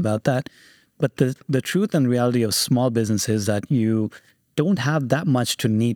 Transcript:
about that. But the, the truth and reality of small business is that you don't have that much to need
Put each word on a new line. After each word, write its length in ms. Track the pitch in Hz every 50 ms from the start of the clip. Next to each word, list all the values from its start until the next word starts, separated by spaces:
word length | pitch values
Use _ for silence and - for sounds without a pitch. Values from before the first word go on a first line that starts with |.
| 175
about 160 | 107 107 107 -
that. 240 | 151 127 131 - - - - - - - _ _ _ _
But 200 | - 147 131 -
the, 180 | - 139 127 139 - - -
the 120 | 131 127
truth 320 | - - - 180 208 214 -
and 120 | 156 131
reality 360 | 120 123 120 123 123 123 120 113
of 100 | 107 -
small 360 | - - - 127 120 127 131
business 380 | 113 117 110 104 110 101 - -
is 160 | 110 110 98
that 160 | 107 104 104 - -
you 400 | 151 120 110 110 110 110 107 104 - - _ _ _ _ _ _ _
don't 220 | - 151 190 202 131
have 280 | 123 147 156 156 135
that 180 | 113 131 151 185
much 280 | 165 127 123 120 - -
to 140 | - - 117
need 260 | 107 110 117 120 113